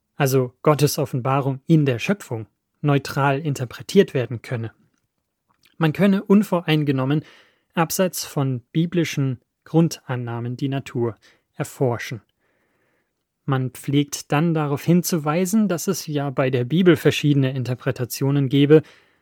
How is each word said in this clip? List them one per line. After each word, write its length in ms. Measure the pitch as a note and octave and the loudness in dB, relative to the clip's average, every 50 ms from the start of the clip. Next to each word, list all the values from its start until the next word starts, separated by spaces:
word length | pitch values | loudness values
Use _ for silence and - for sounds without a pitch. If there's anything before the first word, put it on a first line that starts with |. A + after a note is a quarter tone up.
| _ _ _ | _ _ _
also 380 | - C#3+ C3 C3+ C3+ B2+ A#2+ - _ | -2 0 2 2 2 0 -2 -6 _
Gottes 360 | - D#3+ D3 C#3 D3 C#3 - E3 | 2 2 4 4 2 0 0 -2
Offenbarung 640 | C#3 - - B2+ A#2 C3+ C3+ C#3+ B2 C#3 C3 C3 - - | -4 -4 -4 -4 -2 -2 -2 0 0 -2 -4 -6 0 2
in 180 | E3 D#3 C#3+ | 4 4 4
der 140 | C3+ A#2+ A2 | 2 0 -2
Schöpfung, 480 | - - G#2 - - - B2 A2 G#2+ - _ _ _ _ _ _ | -2 -4 -4 -4 -4 -8 -10 -10 -10 -12 _ _ _ _ _ _
neutral 580 | D3 D3 C#3+ C#3 - - - D3 C3+ C#3+ C#3 C#3 | 0 2 2 2 0 -2 -2 0 0 0 0 0
interpretiert 760 | E3 D3+ C3 - B2+ A#2 - - - - - G3 F#3 - - | -2 -4 -4 -4 -6 -8 -10 -14 -14 2 2 2 2 4 0
werden 280 | C3+ A#2+ - A#2 A2+ | -4 -4 -4 -6 -10
könne. 320 | - - C3 A2+ A2+ G#2+ - _ _ _ _ _ _ _ _ _ _ _ _ _ _ _ _ _ _ _ _ - | -8 -8 -8 -8 -8 -10 -14 _ _ _ _ _ _ _ _ _ _ _ _ _ _ _ _ _ _ _ _ -2
Man 160 | E3 D#3 D3 | 0 0 2
könne 300 | - F#3+ G3+ F#3+ G3+ - | 2 2 2 2 2 2
unvoreingenommen, 1000 | - G3 G#3+ G3+ - F3+ E3+ F3 D#3+ D#3 D3+ D3 C#3+ C3+ C3 B2+ C3+ D3+ D3+ - - - - _ _ _ _ _ _ _ | 4 4 4 4 2 -2 -2 0 0 0 0 0 0 0 0 0 0 0 -2 -2 -6 -14 -20 _ _ _ _ _ _ _
abseits 500 | F3 E3 D#3+ - - F#3 F3+ - - - | -2 -2 0 0 -2 -2 -2 -2 -6 -10
von 360 | - - D3+ C3+ C3+ B2+ A#2 - _ | -6 -4 -4 -2 -2 -2 -6 -8 _
biblischen 680 | - D#3+ E3+ F3 - E3+ D#3+ - - C#3+ C#3 C3+ B2+ - _ _ _ _ _ | -2 -2 -2 0 0 -2 -2 -2 -2 -2 -2 -2 -4 -6 _ _ _ _ _
Grundannahmen, 920 | - - E3 E3+ D3+ - - _ - B2+ B2 B2 A#2 A#2 A#2 A#2 A#2+ B2 A#2+ | 0 2 2 2 2 0 -6 _ -8 -8 -6 -6 -8 -8 -8 -8 -8 -6 -6
die 100 | C#3+ C3+ | -6 -4
Natur 480 | C#3 C3+ C3 - - B2 A#2 A#2 A2 - _ _ _ _ _ _ _ | -4 -6 -8 -6 -4 -4 -4 -4 -4 -8 _ _ _ _ _ _ _
erforschen. 680 | - C#3 - - - C#3+ B2 A#2 - - - B2+ G#2 - _ _ _ _ _ _ _ _ _ _ _ _ _ _ _ _ _ _ _ _ _ _ _ _ | -10 -10 -10 -4 -2 0 0 0 -4 -6 -10 -12 -14 -14 _ _ _ _ _ _ _ _ _ _ _ _ _ _ _ _ _ _ _ _ _ _ _ _
Man 260 | C#3+ C#3 C3 C3 B2 | -4 -4 -4 -4 -6
pflegt 640 | - - - - C#3 C#3+ C#3+ C#3+ - - - - D3+ | -10 -10 -8 -2 -2 -2 -2 -2 -6 -12 -6 -4 -2
dann 200 | C#3+ E3+ E3+ D#3 | 0 0 0 0
darauf 300 | D#3+ D3+ C#3 D3 - - | -2 -2 -2 -4 -4 0
hinzuweisen, 840 | D#3+ E3+ F3+ E3 - F#3 D#3+ C#3+ D3+ D3+ F3+ F#3+ F3+ G3+ A3+ G#3+ F#3 | 2 2 2 2 0 -4 -2 -2 -2 -2 -2 -2 0 0 0 0 0
dass 180 | F3 D#3+ - G3+ | -2 -2 -4 -4
es 200 | F#3 - - D#3 | -4 -4 -6 -6
ja 220 | D3 C#3+ C#3 C#3+ | -4 -4 -4 -2
bei 200 | C3 - C3+ C3 | -2 0 0 0
der 160 | C3 B2 B2 | 0 0 -2
Bibel 320 | B2 D3+ F3 F#3+ F3+ D#3 - | 0 0 4 4 4 4 4
verschiedene 560 | - D3 - - - D3 C#3+ C#3+ C3+ C3 C#3 | 4 2 2 2 2 2 2 2 2 0 -2
Interpretationen 960 | C3+ A#2+ A#2 B2+ - - C#3 B2 - B2 - - - C#3 C3+ C#3+ C#3+ C#3 B2+ | -4 -4 -4 -6 -4 -4 -4 -4 -4 -6 -8 -4 -4 -2 0 0 0 0 2
gebe 340 | C#3+ C#3 C#3+ C#3 D#3 D#3 - - - _ _ _ _ _ | 4 4 6 8 8 6 6 2 -6 _ _ _ _ _